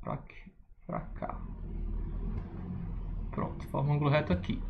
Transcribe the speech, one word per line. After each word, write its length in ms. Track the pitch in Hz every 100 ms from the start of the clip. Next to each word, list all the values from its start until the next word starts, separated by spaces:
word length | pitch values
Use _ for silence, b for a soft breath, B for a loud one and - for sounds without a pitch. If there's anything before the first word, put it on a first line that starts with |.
Pra 140 | 58
aqui, 380 | - - - - - - - -
pra 140 | -
cá. 380 | - - - - - - - - - - - - - - - - - - - - - - -
Pronto, 380 | - - - -
forma 220 | 139 143
um 40 | 147
ângulo 120 | 147
reto 240 | - -
aqui. 300 | - - - -